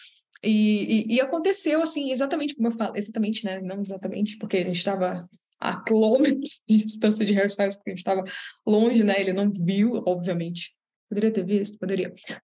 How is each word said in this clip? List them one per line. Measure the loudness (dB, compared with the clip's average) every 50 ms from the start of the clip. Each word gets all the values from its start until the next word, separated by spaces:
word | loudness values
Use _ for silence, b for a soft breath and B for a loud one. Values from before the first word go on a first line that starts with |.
| B B B B B _ _ _ 0
E, | 2 4 4 4 4 4 2 2 2 2 0 2 2
e, | 0
e | 0
aconteceu, | 0 0 -2 0 0 0 0 0 0 0 2 2 0
assim, | 0 -2 -4 -4 -4
exatamente | -2 -2 -2 -2 -2 -4 -4 0 2
como | 4 4 4
eu | 2
falo, | 0 -4 -4 -4
exatamente, | -6 -8 -6 -4 -2 -2 -2 -2 -4 -4
né? | -6 -6 -6
Não | -6 -8 -6 -6
exatamente, | -6 -8 -8 -8 -8 -6 -2 -2 -2 -4 -4
porque | -8 -6 -2 -2
a | 0 0
gente | 0 -2 -2 -2
tava | -2 -2 -2 -2 -2 -4 -6 -10 -14 _ _ _ _ _ _
a | -6 -6 -6 -4
quilômetros | -2 0 2 4 4 4 4 4 4 4 2 0 -4 -8 -10 -12 _ 4
de | 4 4
distância | 4 2 -4 0 2 2 2 2 2
de | 2 2
Harry | 2 2
Styles, | 0 0 0 -2 -2 -2
porque | -6 -12 -12 -12
a |
gente | -8 -4
tava | -2 -2 -2 -2 -6 B B B B B B B
longe, | 2 4 4 4 4 4 4 4
né? | 4 2 2
Ele | 0 0 0
não | 2 2 0 0
viu, | 0 -2 0 2 2 2 2 2 0 0
obviamente. | -2 -2 -2 -2 -4 -4 -4 -4 -6 -8 -10 -12 -14 _ _ _ _ _ _ _ -10
Poderia | -6 -2 -2 0
ter | 0 0 -2
visto? | 0 0 0 0 -2 -8 -8
Poderia. | -6 -4 -2 -4 -4 -6 -8 -16 -16 -16
<laughs> | -16 -12